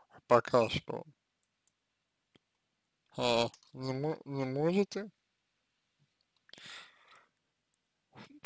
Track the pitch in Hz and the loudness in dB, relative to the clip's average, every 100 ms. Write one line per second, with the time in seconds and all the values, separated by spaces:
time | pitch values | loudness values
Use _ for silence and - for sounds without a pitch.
0 | _ - _ 120 - 123 113 147 - - | _ -20 _ 4 6 2 2 -2 -6 -10
1 | - _ _ _ _ _ _ _ _ _ | -10 _ _ _ _ _ _ _ _ _
2 | _ _ _ _ _ _ _ _ _ _ | _ _ _ _ _ _ _ _ _ _
3 | _ - 123 117 117 - _ 127 131 131 | _ -2 2 2 2 -4 _ -10 -6 -4
4 | 147 - - 139 131 135 160 190 202 190 | -4 -6 -8 -6 -4 0 2 2 0 -4
5 | 208 _ _ _ _ _ _ _ _ _ | -12 _ _ _ _ _ _ _ _ _
6 | _ _ _ _ - - - - - _ | _ _ _ _ -20 -20 -18 -18 -20 _
7 | _ - _ _ _ _ _ _ _ _ | _ -20 _ _ _ _ _ _ _ _
8 | _ - - 294 | _ -20 -20 -20